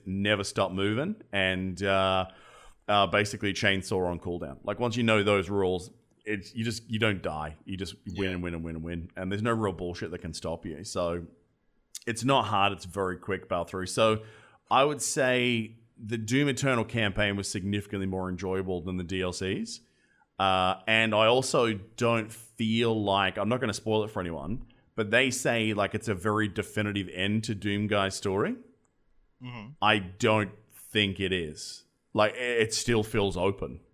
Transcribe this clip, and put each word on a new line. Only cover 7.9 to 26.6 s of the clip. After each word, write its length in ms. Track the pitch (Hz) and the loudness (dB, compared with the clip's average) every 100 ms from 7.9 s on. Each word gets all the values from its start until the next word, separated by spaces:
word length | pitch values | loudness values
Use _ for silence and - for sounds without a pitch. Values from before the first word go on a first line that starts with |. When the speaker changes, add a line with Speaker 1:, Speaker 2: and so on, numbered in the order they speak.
| - 101 | -10 -10
Speaker 1:
win 100 | 87 | -4
Speaker 2:
Yeah. 140 | 95 | -4
Speaker 1:
and 140 | 90 | -2
win 100 | 87 | -6
and 100 | 85 | -6
win 120 | 82 80 | -8 -8
and 80 | |
win. 260 | 82 87 82 - | -8 -8 -10 -8
And 140 | 92 | -6
there's 100 | 101 | -2
no 120 | 117 | 0
real 200 | 113 104 | 0 0
bullshit 380 | 82 87 - 90 | -2 -6 -6 -8
that 80 | 87 | -8
can 140 | 82 82 | -10 -8
stop 320 | 87 82 92 | -6 -6 -8
you. 160 | 73 | -10
So 420 | 101 98 87 87 85 _ _ _ _ _ _ - - | -8 -2 -2 -2 -8 _ _ _ _ _ _ -12 -6
it's 180 | 113 | -2
not 220 | 123 135 101 | 2 2 2
hard. 280 | 104 101 | 2 2
It's 120 | 95 92 | 0 -8
very 320 | 98 92 90 | -2 -2 -2
quick 320 | - 92 - | -4 -6 -2
battle 160 | 90 85 | -4 -4
through. 220 | 95 92 | -6 -4
So 340 | - 113 107 110 - - _ - | 2 4 2 -4 -20 -20 _ 2
I 140 | 123 | 4
would 180 | 147 143 | 4 0
say 760 | - 156 127 127 123 117 110 - _ - | -2 0 2 4 2 0 -2 -10 _ -14
the 140 | 107 117 | -6 -6
Doom 280 | 110 131 143 | 0 2 2
Eternal 380 | 123 135 120 107 | 2 0 2 0
campaign 500 | 117 104 92 104 101 | 0 0 2 0 0
was 140 | 98 | -4
significantly 560 | 101 98 101 - 101 95 | -4 -2 -2 -2 -4 -2
more 240 | 92 92 | -2 -4
enjoyable 520 | 90 95 95 95 90 | -4 -2 -2 -2 -4
than 160 | 90 92 | -4 -6
the 60 | |
D 200 | 85 95 | -4 -2
L 100 | 90 | -2
Cs. 480 | 87 92 110 226 - _ _ _ _ _ - | -2 -2 -2 -6 -10 _ _ _ _ _ 0
Uh, 400 | 95 92 92 - - | 2 4 2 0 0
and 260 | 110 113 | 2 4
I 120 | 107 113 | 4 6
also 480 | 127 135 147 113 104 95 - | 4 2 2 2 0 -8 -2
don't 340 | 120 113 107 | 0 2 -2
feel 720 | - - - 110 113 117 113 | -12 -14 -4 0 2 2 2
like, 340 | 101 98 95 104 | 2 4 4 0
I'm 120 | 101 | 0
not 100 | 123 | 0
gonna 140 | 123 | -2
spoil 320 | - 113 107 107 | -4 0 0 0
it 40 | |
for 120 | 104 | -4
anyone, 420 | 90 80 73 127 - _ _ - | -6 -6 -6 -8 -10 _ _ -6
but 160 | 104 | 2
they 200 | 117 131 | 2 2
say, 420 | 123 147 117 110 | 0 0 0 0
like, 200 | 104 98 | 0 0
it's 140 | 107 - | -2 -4
a 80 | 92 | -2
very 320 | 107 107 104 | 0 0 0
definitive 600 | 90 | -2